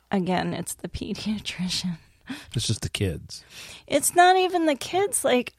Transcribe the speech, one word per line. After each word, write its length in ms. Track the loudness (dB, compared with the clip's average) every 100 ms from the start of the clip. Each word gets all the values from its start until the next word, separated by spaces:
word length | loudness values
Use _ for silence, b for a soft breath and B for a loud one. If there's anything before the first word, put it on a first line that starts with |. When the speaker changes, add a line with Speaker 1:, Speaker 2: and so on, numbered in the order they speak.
| _
Speaker 1:
again, 420 | 0 2 0 0
it's 220 | -4 -6 -8
the 120 | -10
pediatrician. 1080 | -8 -8 -6 -4 -4 -6 -6 -4 -2 -4 -6 -10 _ -14 -12 B
Speaker 2:
It's 140 | -4 -2
just 140 | -4
the 80 | -4
kids. 540 | -2 -4 -4 -10 -18 B B B B B
Speaker 1:
It's 280 | 0 2 6
not 220 | 8 8
even 280 | 4 2 2
the 80 | 0
kids. 480 | -2 0 0 0 2
Like, 280 | 0 0